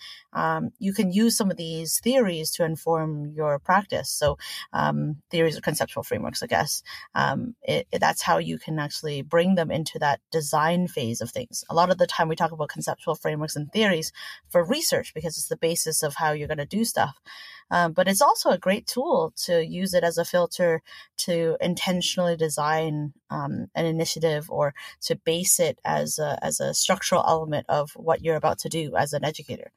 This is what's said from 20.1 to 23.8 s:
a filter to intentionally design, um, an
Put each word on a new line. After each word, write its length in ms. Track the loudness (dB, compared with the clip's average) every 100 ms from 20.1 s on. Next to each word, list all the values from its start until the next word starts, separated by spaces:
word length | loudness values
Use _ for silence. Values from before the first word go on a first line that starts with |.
| 0
a 60 |
filter 580 | 0 2 0 2 2 2 -2 -20 -14 -8
to 400 | -2 0 2 0
intentionally 760 | 0 0 0 0 0 0 0 2
design, 800 | 0 0 2 2 0 -2 -4 -8 -10
um, 380 | -6 -4 -6 -6
an 120 | -2